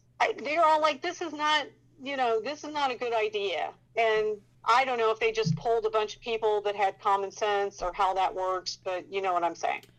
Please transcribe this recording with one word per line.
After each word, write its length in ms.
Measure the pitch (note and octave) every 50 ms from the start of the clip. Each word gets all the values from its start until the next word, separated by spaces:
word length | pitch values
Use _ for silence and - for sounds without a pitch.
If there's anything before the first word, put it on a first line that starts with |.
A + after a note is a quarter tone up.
| _ _ _ -
I, 140 | - - - -
they're 220 | A3 C#4 D4+ E4 E4
all 160 | D#4 D#4 D#4
like, 200 | D4+ D#4 D4+ C4
"This 200 | - F4 E4+ -
is 120 | F4+ D#4+ D4+
not, 320 | D4 D4+ D4+ D#4 D4+ C4+ A4 - _ _ _ _ -
you 140 | C4 C4+ C#4+
know, 240 | C4 B3+ A#3 A3+ A3
this 220 | G#3 B3+ D4+ D4 -
is 100 | D4+ D4+
not 160 | D4 C#4+ C4
a 60 | B3
good 180 | G#3+ B3 A#3+ A#3
idea." 580 | A3+ G#3+ G#3+ G#3+ G#3 G3+ G3 E3+ D3+ - - - _ _ _ -
And 400 | A#3 A#3 A3+ A3 G#3+ G#3+ G#3+ G#3+ G3+ - _ _ _ -
I 220 | - - B3 C4
don't 140 | C4 B3+ A#3
know 100 | A3+ A3
if 100 | A3 -
they 120 | A#3+ A3+
just 240 | A3 A3+ A3 E3 D#3+
polled 320 | - - A#3+ A3+ A#3 G#3+
a 20 | A3
bunch 260 | A3 A3 G#3+ G#3 -
of 60 | -
people 400 | - A#3+ A3+ A3 A3+ G#3+ G#3+ G#3
that 140 | G3+ G3+ G3+
had 240 | G3+ G3+ F#3+ F#3+ -
common 300 | - G#3 G3 G3 G3 F#3+
sense 500 | G3 - A3+ G#3 G3+ G3+ G3+ G3 - -
or 100 | F#3+ F3+ F3
how 200 | - G3 F#3 F#3+
that 220 | F#3+ F#3 - -
works, 420 | F#3 F#3 F#3 F#3 F#3 F3+ - - - -
but 280 | G3 F#3 F3+ D3+ -
you 80 | G3 G3
know 140 | F#3+ F#3+ F3+
what 100 | F3 E3+
I'm 120 | E3+ E3
saying. 260 | - - - - - - - -